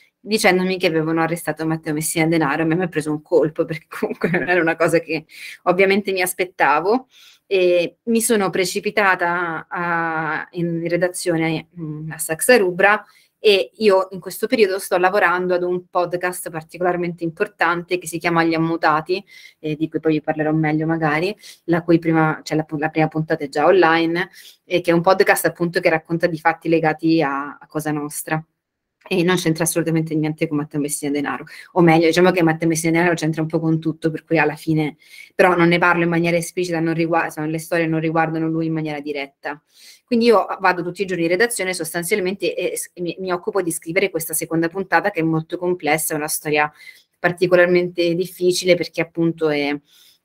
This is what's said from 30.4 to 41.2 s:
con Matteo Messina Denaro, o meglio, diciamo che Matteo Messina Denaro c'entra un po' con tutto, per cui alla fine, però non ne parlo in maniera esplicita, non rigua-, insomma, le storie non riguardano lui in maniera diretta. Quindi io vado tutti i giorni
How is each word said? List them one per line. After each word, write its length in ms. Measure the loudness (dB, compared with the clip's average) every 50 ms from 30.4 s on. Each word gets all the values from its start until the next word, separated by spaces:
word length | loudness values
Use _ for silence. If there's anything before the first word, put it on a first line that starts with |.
| -4
con 100 | -4 -2 -4
Matteo 220 | -4 -4 -6 -6
Messina 300 | -6 -6 -6 -6 -6 -4
Denaro, 340 | -4 -4 -4 -4 -6 -8 -10 -14 -20 -20 -14 -4
o 80 | 0 4
meglio, 260 | 4 6 6 6 4
diciamo 240 | 4 4 4 4 4
che 120 | 4 4
Matteo 260 | 2 2 2 0 0 -2
Messina 240 | -2 0 0 0
Denaro 220 | 0 2 2 2 0
c'entra 280 | 0 -2 -2 -2 -2
un 60 | -4 -2
po' 100 | -2 -2
con 220 | 0 0 0 0
tutto, 300 | -2 -4 -6 -2 -4 -4
per 140 | -4 -4 -4
cui 140 | -2 0 2
alla 160 | 2 0 -2
fine, 420 | -4 -4 -2 0 0 0 -2 -6 _ _ -20 -20 -20 -20 -6 _
però 220 | 4 4 4 6
non 120 | 4 4 4
ne 100 | 4 4
parlo 260 | 4 4 2 2 2
in 40 | 0
maniera 280 | 0 0 0 0 0
esplicita, 420 | 0 -2 -4 -6 -6 -4 -2 -2 -2
non 160 | -2 -2 0
rigua-, 300 | 0 0 0 0 0 -2
insomma, 240 | -2 -6 -6 -6 -4
le 100 | -4 -6
storie 280 | -6 -4 -2 -2 0
non 120 | 0 0 0
riguardano 500 | -2 0 0 0 0 0 0 -2 -4 -2
lui 180 | -2 -2 -2
in 60 | -4
maniera 280 | -4 -4 -4 -6 -8 -8
diretta. 600 | -8 -8 -8 -8 -8 -10 _ _ -12 -10 -10 -12 _ _ _ _ -20 -20 -20 _ _
Quindi 220 | -2 0 2 4
io 200 | 4 4 4 2 0 -4 0
vado 220 | 2 2 2 0
tutti 200 | -2 -6 -6 -6
i 40 | -6
giorni 180 | -4 -4 -2